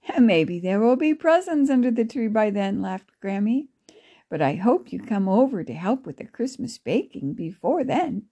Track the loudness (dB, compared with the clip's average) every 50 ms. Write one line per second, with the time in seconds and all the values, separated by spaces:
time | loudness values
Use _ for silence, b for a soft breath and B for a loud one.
0 | _ -4 2 4 4 6 6 4 2 0 -2 -4 -2 -2 0 2 4 2 2 2
1 | 2 0 0 2 2 2 2 2 2 0 0 2 2 4 4 2 2 2 2 0
2 | -2 -2 -2 -4 -2 0 2 2 0 2 0 -2 -2 -2 -2 -4 -4 -6 -6 -8
3 | _ _ _ _ -8 -6 -4 -2 0 0 0 0 -2 -6 _ _ b b b b
4 | b b b b b b -2 0 0 0 0 2 2 2 2 2 0 -6 -10 -10
5 | -6 -4 -2 0 0 2 4 4 4 2 0 -6 -6 -8 -10 -6 -2 -2 -2 -2
6 | -4 -14 -14 -14 -16 -16 -6 -6 -6 -6 -6 -10 -10 -10 -12 -10 _ -2 -2 -2
7 | -2 -4 -10 -8 -8 -8 -6 -6 -8 -10 -10 _ -2 -2 0 0 0 0 0 -2
8 | -2 -2 -4 -8 -8 _